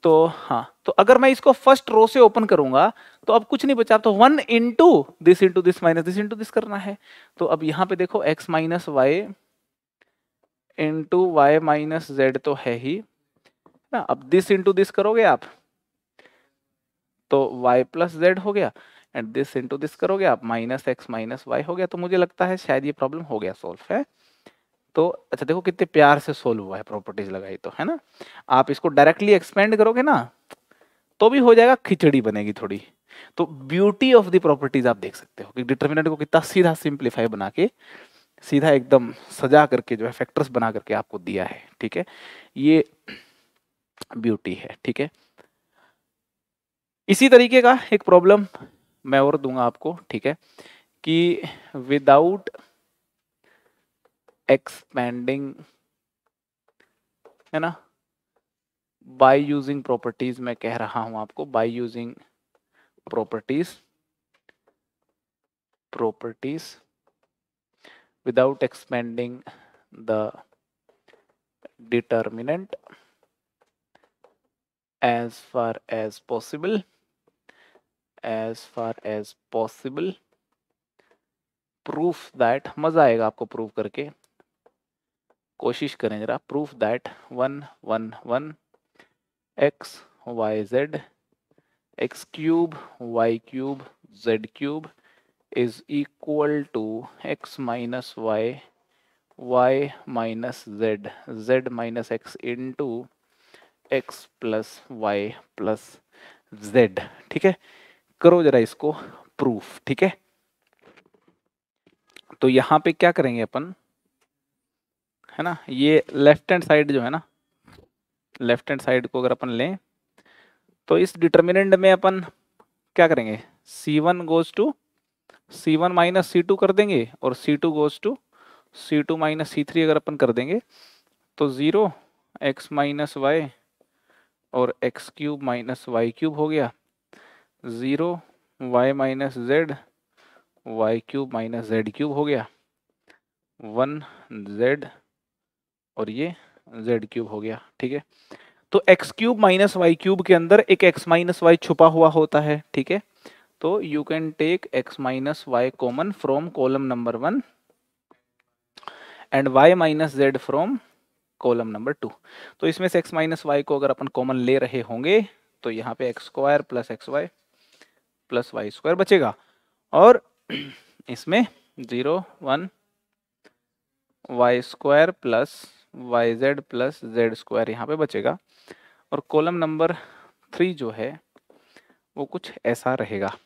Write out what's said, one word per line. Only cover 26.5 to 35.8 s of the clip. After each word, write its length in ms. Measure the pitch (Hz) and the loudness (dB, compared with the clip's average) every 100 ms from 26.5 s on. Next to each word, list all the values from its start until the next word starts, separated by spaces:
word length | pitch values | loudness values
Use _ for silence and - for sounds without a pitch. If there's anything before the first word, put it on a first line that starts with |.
| 113 | -4
हुआ 140 | 95 95 | -6 -12
है, 60 | |
प्रॉपर्टीज 460 | - 107 95 98 98 | -10 -12 -12 -12 -10
लगाई 280 | 95 95 95 | -10 -12 -12
तो, 120 | - | -14
है 160 | - 196 | -8 -6
ना? 140 | 320 _ _ - - - | -6 _ _ -20 -20 0
आप 220 | 131 135 | 2 2
इसको 160 | 143 170 | 0 2
डायरेक्टली 460 | 143 147 165 208 | 6 6 6 4
एक्सपेंड 440 | 202 - - 208 220 | 4 4 0 0 4
करोगे 240 | 214 233 | 2 2
ना, 280 | 285 220 123 _ _ - _ _ _ _ _ _ | 0 0 -2 _ _ -20 _ _ _ _ _ _
तो 100 | 220 | 4
भी 100 | 277 | 6
हो 140 | 240 | 8
जाएगा, 220 | 226 233 262 | 8 8 4
खिचड़ी 460 | - 185 160 135 | 2 2 4 4
बनेगी 320 | 110 104 104 | 0 -4 -6
थोड़ी। 280 | 104 104 101 - _ _ - - - | -6 -8 -10 -12 _ _ -20 -20 -6
तो 80 | 165 147 135 | -6 -6 -6
beauty 400 | 165 202 202 262 | 2 2 4 6
of 160 | 247 185 | 6 6
the 100 | 185 | 2
properties 480 | 180 143 139 139 123 | 4 0 0 0 0
आप 100 | 110 | 0
देख 180 | 120 - | -6 -14
सकते 280 | - - | -20 -20
हो 80 | 101 | -16
कि 120 | - | -10
डिटरमिनेंट 440 | 123 131 | -4 -2